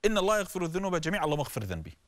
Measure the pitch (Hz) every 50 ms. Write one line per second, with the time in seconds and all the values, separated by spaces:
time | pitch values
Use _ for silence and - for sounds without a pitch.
0 | - 214 220 208 185 196 214 214 190 - - 185 175 165 160 190 196 190 180 165
1 | 156 160 185 202 160 151 147 147 143 - - 123 107 92 90 82 78 76 - _
2 | _